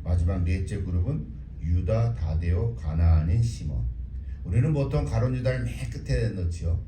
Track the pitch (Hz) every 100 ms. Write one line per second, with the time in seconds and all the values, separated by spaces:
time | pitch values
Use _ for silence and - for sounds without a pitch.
0 | 78 87 85 95 85 95 - 98 - 87
1 | 90 151 - - - - 82 87 - 110
2 | 117 113 80 80 87 92 117 117 78 78
3 | 85 80 78 110 117 113 76 64 57 -
4 | - - - - - 104 151 147 135 151
5 | - 113 127 127 127 127 117 - 127 139
6 | - 120 110 95 85 82 80 85